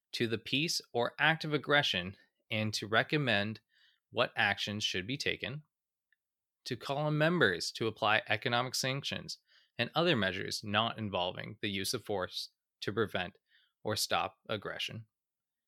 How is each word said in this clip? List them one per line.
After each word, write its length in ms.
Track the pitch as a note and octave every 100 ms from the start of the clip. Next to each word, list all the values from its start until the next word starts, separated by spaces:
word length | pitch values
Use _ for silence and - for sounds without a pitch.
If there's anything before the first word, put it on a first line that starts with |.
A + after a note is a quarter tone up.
| _
to 140 | - A#2
the 120 | A2
peace 420 | - C3 D#3+ - -
or 180 | A#2+ A#2+ -
act 260 | D3 D#3+
of 80 | D#3
aggression, 640 | D3 - D3 C#3+ F#2 F2+ - _ _ _
and 220 | A2 G#2+
to 140 | - G#2+
recommend 720 | A2 C3 D#3 C3+ G2+ G#2 A2 _ _ _ _ _
what 220 | A2+ B2+
actions 480 | - G#2 G2+ - G#2
should 240 | - F#2+ F#2+
be 120 | C#3
taken, 420 | F#2+ F2+ - D3 - _ _ _ _ _ _ _ _ _
to 100 | -
call 220 | A#2+ - C#3
on 200 | D3+ D3+
members 540 | D#3 F3 A2+ E2+ -
to 160 | - A2+
apply 360 | - G#2+ G#2+ -
economic 460 | G#2+ B2+ A#2+ C3
sanctions 640 | - C3 C#3 - - - - _ - _ -
and 120 | A#2
other 220 | D3+ F3 C3
measures 460 | F#2+ F#2 G#2 -
not 340 | G#2+ G#2+ A#2 -
involving 580 | G#2+ F#2 F2+ G#2+ A2 G#2+
the 100 | G#2+
use 240 | G2 F#2+
of 100 | A2+
force 440 | - G2+ F2+ - - _ _ _
to 120 | -
prevent 420 | G2+ G2+ F#2+ F2+ - _ _ _ _
or 100 | A2
stop 440 | G#2+ - F#2 F#2 - -
aggression, 560 | A2 E2 D#2+ - A2 A2+ _ _ _ _ _